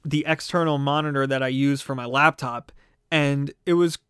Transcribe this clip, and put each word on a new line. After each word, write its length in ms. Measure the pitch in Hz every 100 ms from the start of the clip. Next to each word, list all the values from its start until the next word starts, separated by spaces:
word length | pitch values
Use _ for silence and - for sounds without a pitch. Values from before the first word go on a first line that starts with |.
the 200 | 151 151 156
external 520 | 160 - 180 165 143
monitor 480 | 143 147 151 139 135
that 160 | 135
I 60 | 131
use 320 | 131 139 139
for 140 | -
my 100 | 131
laptop, 680 | 120 131 156 156 131 120 - - _ _ _
and 420 | 160 143 143 139 -
it 100 | -
was 240 | 170 170 - _